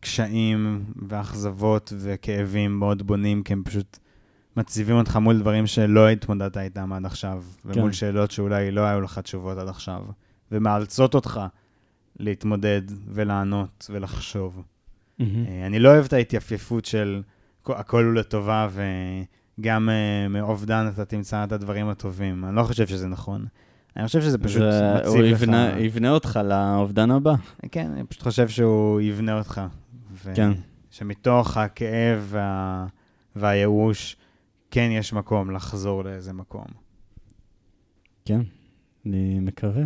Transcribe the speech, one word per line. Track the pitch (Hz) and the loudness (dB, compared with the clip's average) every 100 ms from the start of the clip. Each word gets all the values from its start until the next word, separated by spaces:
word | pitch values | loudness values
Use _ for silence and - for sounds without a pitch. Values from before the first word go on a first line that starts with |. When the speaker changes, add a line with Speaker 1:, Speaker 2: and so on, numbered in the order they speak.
Speaker 1:
קשיים | - - 107 110 110 110 107 104 101 - 98 | -8 -4 -2 0 2 2 0 -2 -6 -10 -10
ואכזבות | 104 101 104 101 95 107 107 - 101 | -8 -8 -6 -6 -2 2 0 -2 -10
וכאבים | 98 98 - 104 101 101 101 101 | -8 -6 -4 -4 -2 0 0 0
מאוד | 101 101 98 | 0 0 0
בונים, | 101 104 104 | 0 0 0
כי | 101 | -2
הם | 98 | -4
פשוט | 92 101 98 - _ _ _ _ _ - | -2 -6 -6 -12 _ _ _ _ _ -6
מציבים | 113 110 104 117 | -4 -2 2 4
אותך | 113 113 | 4 4
מול | 110 113 | 4 4
דברים | 107 107 110 | 4 2 0
שלא | - 107 107 107 | 2 4 8 8
התמודדת | 110 - 101 98 92 | 6 0 -4 -2 -6
איתם | 95 95 95 | -8 -8 -8
עד | 95 95 | -6 -8
עכשיו, | - 101 95 90 95 | -8 -8 -8 -10 -18
ומול | - 98 107 | -6 0 0
Speaker 2:
כן. | |
Speaker 1:
שאלות | 92 104 101 104 | 0 -2 0 -2
שאולי | - 101 101 101 | -2 -2 0 0
לא | 101 | 0
היו | 104 101 | 2 0
לך | 95 - | -2 -8
תשובות | 95 95 92 95 | -10 -10 -8 -8
עד | 92 | -8
עכשיו, | 95 - 92 101 101 _ _ _ | -10 -10 -10 -12 -16 _ _ _
ומאלצות | 110 110 104 104 - 131 | 0 2 0 -2 2 4
אותך | 139 - 113 95 - _ _ _ _ _ - | 4 0 -6 -8 -10 _ _ _ _ _ -8
להתמודד | 104 98 107 104 104 101 95 101 104 | -6 -4 -2 0 2 0 -2 -12 -10
ולענות | 101 104 101 98 101 95 _ - | -4 -2 0 0 -2 -4 _ -10
ולחשוב. | 104 92 - - 101 92 90 92 _ - - _ _ | -8 -6 -8 -8 -6 -8 -10 -18 _ -20 -20 _ _
Speaker 2:
מהמם. | 113 104 117 | -2 -2 -4
Speaker 1:
אה, | 92 92 | -4 -2
אני | 104 | 6
לא | 127 | 10
אוהב | 147 | 10
את | 135 | 8
ההתייפייפות | 135 117 113 - 107 - 117 | 0 2 -2 -4 -8 -4 -6
של | - 113 104 98 98 _ _ _ - | -2 -4 -2 -4 -8 _ _ _ -8
"הכ-, | 117 | -8
הכל | 104 117 | -2 2
הוא | 117 | 2
לטובה", | 113 104 110 101 107 107 95 101 92 92 95 92 _ _ - | 2 -2 -4 -2 0 0 -2 -6 -4 -6 -8 -10 _ _ -8
וגם, | 107 110 110 | -2 2 2
אה, | 110 107 104 101 | 2 0 0 -2
מאובדן | 101 104 107 104 113 110 | -2 -2 -4 0 0 0
אתה | 101 | -4
תמצא | 104 107 98 107 | -6 -6 -4 -4
את | 104 | -4
הדברים | 107 101 104 104 | -6 -6 -4 -4
הטובים. | 101 98 92 98 90 | -4 -8 -6 -6 -4
אני | 92 104 | -4 0
לא | |
חושב | 113 113 104 | 0 0 0
שזה | 95 92 | -2 -6
נכון. | 92 - 101 107 _ _ _ _ - | -8 -8 -8 -8 _ _ _ _ -6
אני | 110 | -2
חושב | 165 | 0
שזה | 151 127 | 2 0
פשוט | 101 107 | 0 2
Speaker 2:
זה, | 107 104 104 101 | 4 4 4 2
Speaker 1:
מציב | - | 4
Speaker 2:
הוא | 113 | 6
Speaker 1:
לך | 113 113 | 6 6
Speaker 2:
יבנה, | 117 113 120 - | 4 4 4 2
יבנה | 113 113 117 | 0 0 2
אותך | 156 - 113 | 2 2 -2
לאובדן | 101 98 98 101 101 101 113 | 2 2 2 2 2 4 4
הבא. | 135 143 147 - - - | 6 4 2 0 -14 -10
Speaker 1:
כן, | 120 160 | -6 -6
אני | - | -6
פשוט | 123 - | -10 -6
חושב | 123 113 120 | -4 2 0
שהוא | 107 113 110 107 104 | 4 4 4 4 2
יבנה | 104 101 110 107 | 0 -2 -2 -2
אותך. | 104 - 95 - - - 104 95 | -4 -6 -8 -10 -20 -20 -20 -16
ו- | 95 | -6
Speaker 2:
כן. | 95 104 98 90 _ _ | 0 2 0 -4 _ _
Speaker 1:
שמתוך | - 104 101 - 123 117 113 | -14 -10 -4 2 4 2 0
הכאב | 107 - 113 113 117 110 101 | -4 -4 -4 0 2 0 -2
וה-, | 104 101 95 95 92 92 - _ _ _ - | -4 -2 -2 -4 -4 -8 -12 _ _ _ -4
והייאוש, | 104 101 101 104 110 104 - - _ _ _ _ _ | 0 4 4 4 2 0 -6 -16 _ _ _ _ _
כן | 123 117 | 0 0
יש | 110 104 | 0 -2
מקום | 107 101 107 95 | -4 -2 -2 -2
לחזור | 95 92 104 98 98 | -6 -8 -6 -4 -4
לאיזה | 95 95 92 | -6 -10 -12
מקום. | 92 90 - - - _ _ - - - _ _ _ _ _ _ _ _ _ | -14 -14 -14 -16 -20 _ _ -20 -20 -20 _ _ _ _ _ _ _ _ _
Speaker 2:
כן, | - 107 110 - _ _ _ _ 104 | -2 -2 -2 -8 _ _ _ _ -6
אני | 98 95 95 | -2 -2 -2
מקווה. | 95 - 104 104 | -4 -4 -4 -2